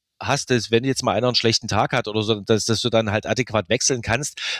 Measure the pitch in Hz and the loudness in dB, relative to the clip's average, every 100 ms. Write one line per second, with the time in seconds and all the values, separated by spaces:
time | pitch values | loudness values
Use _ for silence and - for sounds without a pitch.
0 | _ _ 101 139 - 123 - 117 135 131 | _ _ -2 -2 2 0 2 2 2 0
1 | 123 98 123 123 117 113 110 98 123 131 | 0 0 0 2 2 0 0 0 0 0
2 | 110 107 107 110 98 110 - 110 120 113 | -2 -2 0 -2 2 0 2 0 2 0
3 | 110 104 - 110 127 110 101 117 - 127 | 2 -2 0 -2 0 -2 0 0 0 -2
4 | 110 117 147 - - - | 0 -2 -2 -8 -8 -4